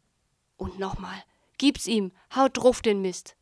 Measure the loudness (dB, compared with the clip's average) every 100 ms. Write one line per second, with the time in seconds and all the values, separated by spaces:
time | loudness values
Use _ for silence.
0 | _ _ _ _ _ _ -10 -6 -6 -6
1 | -8 -12 -16 _ _ 0 0 0 -2 -2
2 | -2 _ _ 2 2 4 2 4 0 0
3 | -2 -6 -14 -20